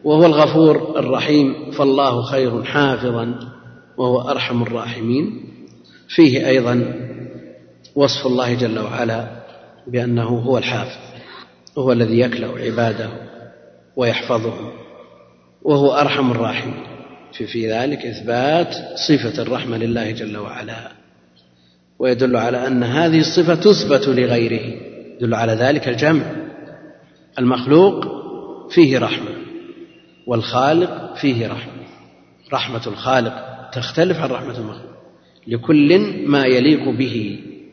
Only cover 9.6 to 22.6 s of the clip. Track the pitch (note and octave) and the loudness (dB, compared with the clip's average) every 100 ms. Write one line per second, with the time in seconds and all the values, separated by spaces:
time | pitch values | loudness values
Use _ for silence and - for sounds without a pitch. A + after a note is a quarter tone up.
9.6 | - - - B2 B2 A#2 A2+ A#2+ A#2 B2 | -20 -20 -6 -4 0 0 0 -2 0 0
10.6 | - A#2 - - - - - - - _ | 0 -6 -6 -12 -20 -20 -20 -20 -20 _
11.6 | _ - C3 A#2+ A2+ A#2 B2 A#2+ A2 - | _ -2 0 2 2 2 0 -2 -8 -6
12.6 | A#2 A2+ A#2 A2+ G#2+ - - - - - | -6 -2 -2 -2 -8 -12 -16 -20 -20 -20
13.6 | - - _ - A#2 A2 - A#2+ A2+ - | -20 -20 _ -2 -2 -2 -2 -2 -2 -8
14.6 | - - - - - - - _ _ _ | -14 -16 -20 -20 -20 -20 -20 _ _ _
15.6 | D3 C#3+ C#3 C3 C#3+ C#3+ B2+ A#2+ A2+ G#2 | 0 4 4 4 2 2 0 0 -2 -4
16.6 | - - - - - - - - G#2+ A2+ | -8 -10 -14 -18 -20 -20 -20 -12 -8 -4
17.6 | A2 A2 C3+ D3 A#2+ G2 G#2+ A#2+ C3+ E3 | -4 -2 -2 -4 -8 -8 -4 0 2 2
18.6 | E3+ - - - - C#3+ A2+ A2+ A2+ B2 | 0 -6 -12 -8 2 2 2 -6 -6 -6
19.6 | - A2+ A#2 A#2 A2 A2+ G#2+ G#2 G#2 - | -4 -4 -2 -2 -4 -8 -10 -10 -12 -12
20.6 | A2 A2+ A#2 - _ _ _ _ _ _ | -14 -14 -16 -20 _ _ _ _ _ _
21.6 | _ _ _ _ B2+ A#2+ C3 B2 A#2 B2 | _ _ _ _ 0 2 2 2 0 -2